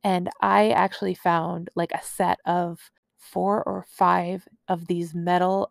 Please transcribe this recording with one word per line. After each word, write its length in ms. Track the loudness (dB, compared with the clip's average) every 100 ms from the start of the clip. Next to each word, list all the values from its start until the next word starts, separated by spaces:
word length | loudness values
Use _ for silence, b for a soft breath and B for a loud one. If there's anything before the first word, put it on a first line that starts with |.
And 280 | -2 0 -2 -2
I 300 | 4 4 4
actually 420 | 4 0 -2 -6
found, 560 | -2 0 0 0 -6 -8
like, 180 | -4 -4
a 100 | -6
set 360 | -8 -2 0 0 0
of 440 | -2 -2 -6 -16 _ _ _
four 440 | -10 -2 0 0
or 200 | -2 -6 -6
five 640 | 0 2 2 0 -6 -12 _ -6
of 200 | -4 -2
these 280 | -4 -4
metal 560 | -4 0 2 2 0 -4